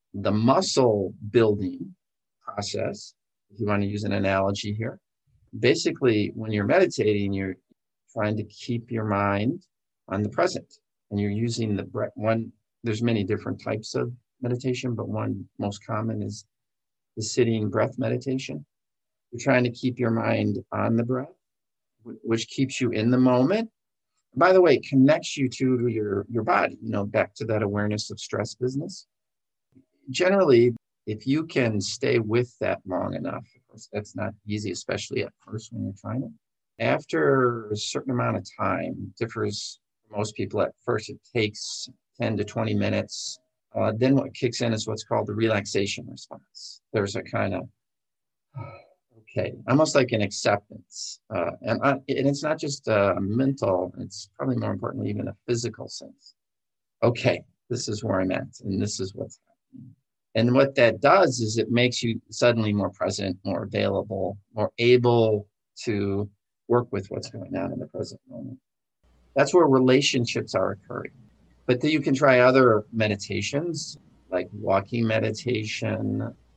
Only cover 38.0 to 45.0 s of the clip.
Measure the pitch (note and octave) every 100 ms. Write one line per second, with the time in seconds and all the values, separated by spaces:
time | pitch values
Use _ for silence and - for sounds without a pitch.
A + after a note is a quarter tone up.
38 | C3+ B2 A#2+ G#2 G2+ - G2 F2 E2+ F2
39 | G2 - A#2 A2 G#2 G#2 - - _ _
40 | _ G#2 G#2+ - G2+ G#2 E2+ - - A2
41 | - - _ A#2 G#2 G2+ - - - -
42 | _ - A2+ G#2+ G#2 A2+ A2 G#2+ G2+ G2+
43 | G2 - - - _ _ _ G#2+ G#2 A2
44 | C3 C#3 - - A#2+ - A#2 A2 A2 A2